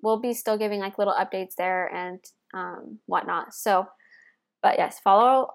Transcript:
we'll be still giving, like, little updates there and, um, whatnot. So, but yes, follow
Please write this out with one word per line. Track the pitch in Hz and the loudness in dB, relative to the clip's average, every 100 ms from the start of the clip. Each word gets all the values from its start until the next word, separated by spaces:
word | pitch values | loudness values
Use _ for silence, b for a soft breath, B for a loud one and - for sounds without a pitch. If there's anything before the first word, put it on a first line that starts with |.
we'll | 214 220 | -2 0
be | 247 | -2
still | 233 - 214 | -4 -2 -2
giving, | 214 202 | -2 -2
like, | 196 202 | -4 -2
little | 202 | 0
updates | - 190 190 185 - | 0 -2 -4 -6 -4
there | 180 185 185 | -2 -2 -4
and, | 180 180 185 - _ _ | -6 -8 -12 -18 _ _
um, | 190 180 175 - 220 - | -12 -10 -12 -16 -16 -4
whatnot. | 180 180 170 - | -4 -2 -6 -6
So, | - 220 190 196 _ b b b b _ - | -6 2 2 0 _ b b b b _ 0
but | - - | 2 2
yes, | 165 - | -2 0
follow | 202 196 247 262 262 | 4 6 6 4 2